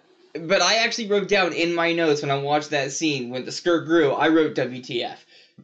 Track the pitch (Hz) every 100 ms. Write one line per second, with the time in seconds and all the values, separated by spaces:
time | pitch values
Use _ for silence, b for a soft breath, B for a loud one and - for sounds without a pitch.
0 | _ _ _ 151 165 190 180 220 226 226
1 | 208 202 185 202 175 156 170 170 170 170
2 | 160 143 143 139 139 151 147 147 135 -
3 | 160 139 120 127 - - 175 165 143 165
4 | 147 127 156 160 151 - 127 127 - 120
5 | 101 87 _ b b b